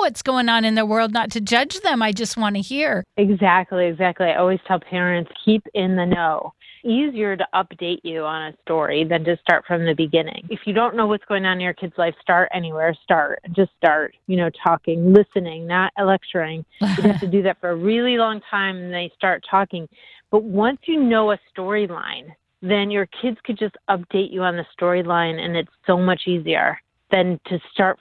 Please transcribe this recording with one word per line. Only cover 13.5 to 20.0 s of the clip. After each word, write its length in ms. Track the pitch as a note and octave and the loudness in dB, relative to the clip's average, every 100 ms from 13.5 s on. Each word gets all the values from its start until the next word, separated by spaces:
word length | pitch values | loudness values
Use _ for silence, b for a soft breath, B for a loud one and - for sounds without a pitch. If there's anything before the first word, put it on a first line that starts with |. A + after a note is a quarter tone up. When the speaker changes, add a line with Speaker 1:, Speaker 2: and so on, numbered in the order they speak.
Speaker 2:
Just 180 | F#3 F#3 - | 0 0 2
start, 380 | E3 D3+ D3 - - | 2 2 0 -8 -4
you 80 | F#3 | 0
know, 100 | E3+ - - | 0 0 0
talking, 460 | E3 - E3 F3+ | 2 0 2 6
listening, 540 | G3+ G3+ G3 E3+ D#3+ E3 | 8 6 0 -6 -8 -2
not 260 | F3+ F#3+ G3+ | 0 0 0
lecturing. 640 | G3 F#3+ - F3+ D#3+ D#3+ - B | 2 2 0 -4 -4 -6 -12 B
You 60 | G#3 F#3 | -2 2
have 180 | G#3 G3 | 2 2
to 60 | F#3+ | 0
Speaker 1:
<laughs> 100 | G3 | 0
Speaker 2:
do 60 | |
that 180 | F#3+ E3 | 0 -2
for 80 | F3 | -4
a 80 | E3+ | -2
really 400 | F#3+ A#3 B3 A#3+ | 0 0 0 0
long 240 | A3 G#3+ - | 0 -4 -6
time, 280 | G#3 G3 F#3 | -4 -2 -4
and 160 | F3+ | -8
they 180 | F3+ F3 | -8 -10
start 300 | - F#3+ E3+ - | -4 -2 -2 0
talking. 400 | G3 G3 F3 D#3 B | 0 0 -6 -12 B